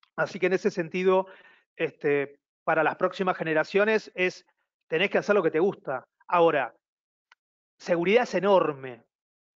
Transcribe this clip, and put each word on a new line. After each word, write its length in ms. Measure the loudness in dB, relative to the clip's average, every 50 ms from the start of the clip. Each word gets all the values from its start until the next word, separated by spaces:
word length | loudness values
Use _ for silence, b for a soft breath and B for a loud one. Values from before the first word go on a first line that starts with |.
| _ _ _
Así 240 | -4 -4 -4 -2 -2
que 80 | -2
en 60 | 0 0
ese 180 | 0 0 -2
sentido, 560 | -2 -2 -6 -6 -4 0 2 2 2 2 2 B B B B B B B B B _
este, 640 | -6 -6 -6 -6 _ -2 0 0 0 -2 -4 -10 _ _ _ _ _ _
para 220 | -2 0 2 2
las 100 | 0 0
próximas 420 | 0 -2 -2 -2 -2 -2 -2 -2
generaciones 760 | -2 -4 -2 0 0 -2 0 0 0 2 2 2 0 -2 -6 -6
es, 320 | -4 -4 -4 -4 -8 -16 _ _ _ _ _ _ _ _
tenés 240 | _ -2 -2 -2 0
que 80 | 0 -2
hacer 160 | 0 2 0
lo 80 | 2 2
que 80 | 0
te 80 | 0 0
gusta. 480 | 0 0 -2 -4 _ -10 -10 -10 -10 _ _ _ _ -2
Ahora, 440 | 2 4 4 4 4 2 -2 -4 -8 _ _ _ _ _ _ _ _ _ _ _ _ _ _ _ _ _ _ _ _
seguridad 460 | _ -4 -2 -2 0 0 2 2 2 2
es 140 | 2 -2
enorme. 680 | -2 2 4 4 4 4 2 -2 -6 -10 -14 -14 -16 _ _ _ _ _ _ _ _ _ _ _ _